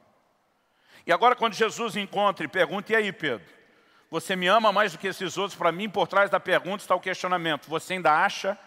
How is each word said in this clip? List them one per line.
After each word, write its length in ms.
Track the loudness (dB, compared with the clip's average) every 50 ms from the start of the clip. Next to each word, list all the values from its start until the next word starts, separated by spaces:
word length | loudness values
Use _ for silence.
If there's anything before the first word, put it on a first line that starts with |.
| _ _ _ _ _ _ _ _ _ _ _ _ _ _ _ _ _ _ -20 -10 -4
E 60 | -2
agora 240 | 0 4 4 4 4
quando 180 | 4 0 -2 0
Jesus 440 | 0 -2 -2 -2 -2 -6 -4 -4 -4
encontra 480 | -6 -4 -2 0 0 0 0 -2 -4
e 20 | -4
pergunta, 460 | 0 0 0 0 0 -4 -4 0 0
"E 20 |
aí, 160 | 0 0 0
Pedro, 340 | -4 -4 -4 -4 -4 -6 -8 -14 -20 _ _ _ _ _ _ _ _ _ _ _
você 280 | -8 -6 -4 -4 -4 0
me 100 | 2 4
ama 240 | 4 6 6 4
mais 220 | 4 4 2 0 -2
do 40 | -4
que 100 | -6 -6
esses 300 | -6 -6 -6 -6 -4 -4
outros?" 200 | -4 -6 -4 -2
Pra 120 | 0 0
mim, 200 | 0 0 -4 -4
por 180 | -2 -2 -2 2
trás 220 | 2 2 2 4
da 100 | 2 0
pergunta 420 | 0 2 0 0 0 -2 -6 -6
está 140 | -2 -2 -2
o 40 | -2
questionamento, 680 | 0 -2 -6 -4 -2 -2 -2 -2 0 -2 -2 -4 -4 -6
"Você 240 | -6 -6 -6 -6 -4
ainda 280 | 0 2 4 4 4 2
acha 340 | 0 0 -4 -6 -6 -6 -6 -10